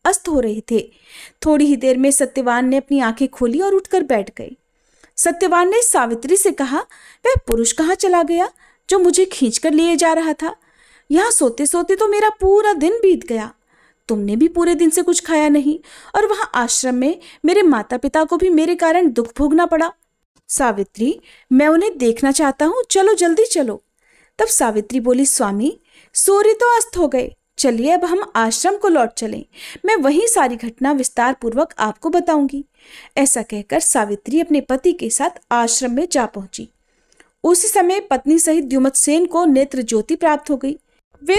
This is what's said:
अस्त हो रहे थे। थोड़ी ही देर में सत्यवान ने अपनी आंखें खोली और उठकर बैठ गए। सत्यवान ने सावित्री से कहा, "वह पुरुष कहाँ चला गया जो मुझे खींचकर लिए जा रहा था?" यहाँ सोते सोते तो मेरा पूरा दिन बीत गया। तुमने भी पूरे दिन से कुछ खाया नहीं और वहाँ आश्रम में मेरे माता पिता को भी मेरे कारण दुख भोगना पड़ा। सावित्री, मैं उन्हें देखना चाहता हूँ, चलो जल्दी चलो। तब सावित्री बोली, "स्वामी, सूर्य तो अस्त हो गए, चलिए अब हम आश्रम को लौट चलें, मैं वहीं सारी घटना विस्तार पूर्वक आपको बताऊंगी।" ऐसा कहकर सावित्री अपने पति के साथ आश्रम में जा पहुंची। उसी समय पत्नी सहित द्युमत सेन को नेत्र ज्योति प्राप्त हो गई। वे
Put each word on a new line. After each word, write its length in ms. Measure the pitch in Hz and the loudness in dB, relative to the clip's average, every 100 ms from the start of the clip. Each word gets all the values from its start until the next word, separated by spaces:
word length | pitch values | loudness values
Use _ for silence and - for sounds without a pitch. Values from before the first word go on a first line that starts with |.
अस्त 240 | - 381 349 | -4 -4 -2
हो 120 | 294 | -2
रहे 220 | 233 214 - | -2 -6 -4
थे। 200 | 220 - _ _ - - _ 311 | -4 -4 _ _ -20 -20 _ 0
थोड़ी 200 | 294 294 | 2 2
ही 100 | 262 | 2
देर 220 | 262 254 | 2 2
में 120 | 269 | 4
सत्यवान 580 | - 262 269 247 240 254 | 2 2 -2 -2 0 0
ने 80 | 269 | 0
अपनी 240 | 269 277 | 0 0
आंखें 280 | 226 226 262 | 0 -2 -4
खोली 320 | - 240 277 | -2 -2 0
और 140 | 392 | 0
उठकर 280 | 392 - 370 | -2 0 -2
बैठ 280 | 285 220 220 - | 0 -2 -2 -12
गए। 200 | 104 254 _ _ _ _ _ - | -18 -18 _ _ _ _ _ -4
सत्यवान 520 | 339 339 370 349 359 | -2 0 0 2 2
ने 140 | 453 | 2
सावित्री 540 | - 330 233 233 262 381 | 0 0 0 -4 0 0
से 140 | 392 | 0
कहा, 280 | 277 262 302 - - - - 480 | -2 -4 -4 -6 -16 -20 -4 0
"वह 80 | 508 - | 0 0
पुरुष 240 | 233 233 | 0 0
कहाँ 220 | - 320 | 0 0
चला 280 | 381 392 349 | 0 0 0
गया 280 | 320 339 381 - _ _ - | 0 -2 -2 -6 _ _ -2
जो 80 | 381 | 2
मुझे 260 | 349 359 | 2 2
खींचकर 480 | 381 - 233 - 320 | 0 0 -2 0 0
लिए 240 | 302 339 311 | 2 2 2
जा 160 | 330 | 0
रहा 200 | 320 320 | 0 -2
था?" 240 | 302 320 - _ _ _ _ - | -4 -8 -10 _ _ _ _ -2
यहाँ 160 | 311 453 | 0 2
सोते 360 | - 262 233 294 | 0 0 0 -2
सोते 300 | 349 349 381 | -2 -2 0
तो 100 | 427 | 0
मेरा 220 | 415 427 | 2 0
पूरा 440 | 427 381 403 415 | 0 2 4 2
दिन 200 | 339 311 466 | 0 0 2
बीत 240 | 392 233 - | 2 0 -2
गया। 280 | 226 220 - _ _ _ _ - | -8 -8 -14 _ _ _ _ -6
तुमने 280 | 214 202 220 | -4 -2 2
भी 120 | 320 | 2
पूरे 260 | 349 339 | 2 0
दिन 160 | 349 320 | 2 2
से 120 | 359 | 2
कुछ 220 | 349 349 | 0 -2
खाया 240 | - 311 302 | 0 0 4
नहीं 300 | 294 277 320 - - - | 2 2 -4 -8 -20 -6
और 120 | - 415 | -2 0
वहाँ 240 | 403 415 | -2 -4
आश्रम 400 | 254 233 - 254 | -4 -2 -2 -2
में 240 | 247 269 339 - - | 0 -2 -2 -10 -4
मेरे 180 | 311 392 | 0 4
माता 340 | 359 233 202 - | 4 2 -2 -6
पिता 280 | 277 311 | -2 0
को 120 | 311 349 | 0 0
भी 140 | 370 | 2
मेरे 240 | 311 330 | 2 2
कारण 360 | 349 330 339 330 | 0 0 2 2
दुख 220 | 233 233 - | 0 -4 -2
भोगना 280 | 285 320 339 | 2 2 2
पड़ा। 260 | 320 339 - _ _ _ _ - | 0 -2 -6 _ _ _ _ -8
सावित्री, 720 | - 247 202 190 208 247 440 - - _ | -2 -2 -2 -6 -4 -4 -4 -12 -20 _
मैं 160 | 254 302 | 2 4
उन्हें 300 | 330 415 320 | 2 0 0
देखना 340 | 240 233 277 | -2 0 0
चाहता 320 | 277 285 - | 0 0 0
हूँ, 180 | 302 494 494 | 0 0 0
चलो 240 | 392 392 | 2 2
जल्दी 300 | 381 349 330 | 2 2 2
चलो। 380 | 453 339 247 - _ _ _ _ _ - | 0 0 -2 -6 _ _ _ _ _ -4
तब 80 | 226 | -2
सावित्री 540 | - 240 214 208 254 | 0 0 -2 -4 -2
बोली, 260 | 240 254 269 | 0 2 0
"स्वामी, 540 | - 208 202 277 - _ _ _ | 0 -2 -2 -2 -4 _ _ _
सूर्य 380 | - - 403 440 | -2 2 4 4
तो 240 | 440 480 466 | 2 2 2
अस्त 200 | 427 359 | 0 -2
हो 120 | 294 | 0
गए, 260 | 254 247 - _ - | -2 -4 -12 _ -2
चलिए 320 | 262 226 285 | -2 0 2
अब 140 | 349 | 0
हम 280 | 349 370 - 226 | 0 -2 -2 -2
आश्रम 400 | 226 226 359 403 | -2 -2 -2 0
को 120 | 403 | 2
लौट 240 | 311 226 | 2 0
चलें, 320 | - 226 214 - - - - | -4 -10 -10 -14 -20 -20 -8
मैं 120 | 370 440 | -2 0
वहीं 300 | 269 302 466 | 2 2 2
सारी 300 | 370 254 233 | 0 0 -2
घटना 360 | 233 - 269 | -10 -4 -2
विस्तार 440 | 277 254 - 240 262 | -2 -2 -2 -2 -2
पूर्वक 320 | 226 233 330 - | -4 -4 -4 -4
आपको 320 | 214 - 330 | -6 -4 -2
बताऊंगी।" 540 | 349 339 302 277 277 - _ - - - 285 | 0 0 0 -2 -6 -14 _ -20 -20 -8 -2
ऐसा 260 | 269 240 | 0 -2
कहकर 380 | 214 208 - 311 | -6 -10 -4 -2
सावित्री 600 | - 247 208 202 - 302 | 0 -2 -2 -4 -2 -2
अपने 200 | 339 294 | 0 -2
पति 320 | 269 262 359 | 0 -2 -2
के 180 | 349 226 | -2 -4
साथ 300 | - 339 - _ | -4 -4 -6 _
आश्रम 400 | 240 233 - 254 | -2 0 -2 -2
में 160 | 240 349 | -4 -2
जा 140 | 285 214 | -2 -2
पहुंची। 420 | 202 196 - 226 _ _ _ _ _ _ _ | -6 -14 -16 -18 _ _ _ _ _ _ _
उसी 240 | 311 349 440 | 0 2 2
समय 320 | 403 349 392 | 2 2 0
पत्नी 380 | 403 262 277 330 | -2 -2 2 2
सहित 260 | 330 320 | 2 0
द्युमत 300 | 269 262 269 | 0 0 0
सेन 320 | - 294 320 349 | 0 0 2 0
को 180 | 330 | 0
नेत्र 380 | 349 262 277 262 | 2 2 0 -4
ज्योति 340 | 226 226 214 330 | -2 -4 -2 -2
प्राप्त 340 | 330 294 294 | 0 0 -2
हो 60 | 269 | -6
गई। 220 | 269 302 _ _ _ _ | -6 -10 _ _ _ _
वे 120 | 285 | -2